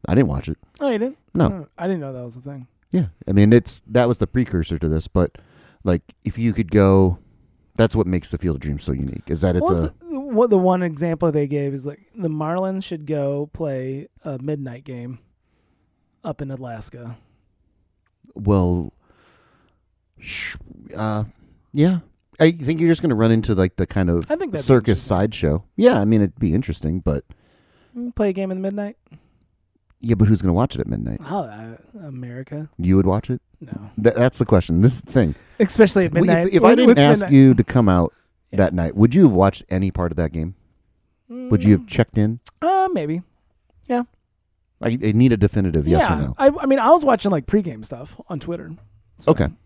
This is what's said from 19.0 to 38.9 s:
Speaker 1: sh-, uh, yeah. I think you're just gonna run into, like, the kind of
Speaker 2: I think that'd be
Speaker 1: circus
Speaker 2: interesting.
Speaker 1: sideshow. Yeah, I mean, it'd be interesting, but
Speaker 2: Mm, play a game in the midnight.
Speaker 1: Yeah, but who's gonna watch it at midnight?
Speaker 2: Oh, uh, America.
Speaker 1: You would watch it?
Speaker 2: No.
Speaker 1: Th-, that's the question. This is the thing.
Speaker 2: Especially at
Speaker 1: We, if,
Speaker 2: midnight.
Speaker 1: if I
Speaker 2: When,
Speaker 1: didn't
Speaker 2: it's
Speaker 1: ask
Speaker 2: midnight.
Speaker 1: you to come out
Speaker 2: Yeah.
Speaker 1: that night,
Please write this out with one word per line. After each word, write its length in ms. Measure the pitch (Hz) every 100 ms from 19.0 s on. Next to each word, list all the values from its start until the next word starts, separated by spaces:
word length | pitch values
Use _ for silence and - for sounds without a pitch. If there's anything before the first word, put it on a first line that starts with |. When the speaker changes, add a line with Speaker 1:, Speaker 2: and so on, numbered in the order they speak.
| _ _ _ _ _ _ _ _ _ _ _ _
Speaker 1:
sh-, 380 | - - - - - - - -
uh, 280 | 107 107 107 _ _ _ _
yeah. 280 | 143 165 180 - _ _ _
I 100 | 160
think 300 | 170 135 160
you're 80 | 165
just 120 | 165
gonna 120 | 170
run 160 | 110 113
into, 240 | 113 104
like, 220 | 95 92 -
the 100 | 92
kind 240 | 101 90
of 140 | 85 82
Speaker 2:
I 60 | 311
think 160 | 359
that'd 0 |
be 60 | 175
Speaker 1:
circus 300 | 139 127 113 92
Speaker 2:
interesting. 80 | -
Speaker 1:
sideshow. 560 | 92 104 - 80 78 - -
Yeah, 240 | 233 143
I 40 |
mean, 180 | 101 110
it'd 160 | 98 -
be 160 | 95
interesting, 460 | 87 - 78 78 90
but 240 | 85 71 - - _ _ _ _ _ 247
Speaker 2:
Mm, 180 | 240
play 160 | - 208
a 20 |
game 180 | 185 190
in 60 | 185
the 60 |
midnight. 340 | 190 202 202 - _ - _ _ _ _ _ _ _ _
Speaker 1:
Yeah, 140 | 117
but 120 | 110 104
who's 120 | 104
gonna 140 | 95
watch 200 | 87 127
it 60 | -
at 60 | -
midnight? 320 | 55 57 55 -
Speaker 2:
Oh, 100 | 196
uh, 320 | 131 104 113 113 _ 220
America. 680 | 160 127 123 123 131 147 151 -
Speaker 1:
You 180 | 87 95
would 80 | 92
watch 220 | 98 -
it? 140 | 127 _ _
Speaker 2:
No. 300 | - - 104 -
Speaker 1:
Th-, 120 | 110 107
that's 220 | 151 -
the 80 | 113
question. 340 | 98 - 85
This 140 | 117
is 80 | 123
the 100 | -
thing. 220 | 135 90 71 _ _
Speaker 2:
Especially 460 | 202 - 208 202 175
at 60 |
Speaker 1:
We, 80 | 160
if, 60 | 185
Speaker 2:
midnight. 260 | 170 180
Speaker 1:
if 80 | 185
I 60 | 175
Speaker 2:
When, 80 | 247
Speaker 1:
didn't 120 | 247
Speaker 2:
it's 80 | 233
Speaker 1:
ask 200 | 143 -
Speaker 2:
midnight. 160 | - 139
Speaker 1:
you 160 | 135
to 80 | 120
come 240 | 113 131 107
out 220 | 90 85 _ _ _ _
Speaker 2:
Yeah. 60 | 98
Speaker 1:
that 180 | 90
night, 220 | 90 82